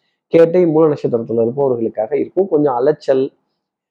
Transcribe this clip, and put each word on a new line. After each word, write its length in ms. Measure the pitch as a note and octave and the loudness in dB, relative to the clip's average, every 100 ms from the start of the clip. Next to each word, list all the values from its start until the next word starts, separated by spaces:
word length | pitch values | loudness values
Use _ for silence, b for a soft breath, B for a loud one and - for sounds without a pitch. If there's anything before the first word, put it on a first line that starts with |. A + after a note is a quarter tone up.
| _ _ _ | _ _ _
கேட்டை 400 | E3 E3 F3+ F3 | 2 4 2 2
மூல 260 | D#3 D#3+ | 2 2
நட்சத்திரத்துல 480 | C3+ - A#2 A2+ A2+ | 0 -4 -4 -2 -2
இருப்பவர்களுக்காக 720 | A2+ C3 C#3 A#2+ A2 - A2 | -2 -2 -2 -2 -4 -6 -4
இருக்கும். 340 | C#3+ A2 F3 F#3+ | -4 -4 -4 0
கொஞ்சம் 280 | D#3 D3 A#2+ | 0 0 0
அலைச்சல், 560 | C#3 D3+ - C3 C3+ - _ _ _ _ _ | -2 -2 0 -2 -2 -8 _ _ _ _ _